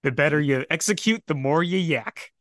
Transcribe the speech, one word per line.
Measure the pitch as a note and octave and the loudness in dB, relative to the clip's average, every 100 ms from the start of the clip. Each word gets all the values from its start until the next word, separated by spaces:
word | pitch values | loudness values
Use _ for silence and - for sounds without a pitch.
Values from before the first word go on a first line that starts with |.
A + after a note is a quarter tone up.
The | C#3 | -2
better | B2 D3 D3+ | 2 2 2
you | D3 C3 C3+ | 2 0 0
execute, | D#3+ - F#3+ A3 A3+ - | -2 0 0 0 -2 -2
the | |
more | D3 C3+ D#3 | -2 2 2
you | F3 F#3 | 2 0
yak. | E3+ C3 A2 - - _ | 0 -2 -4 -12 -20 _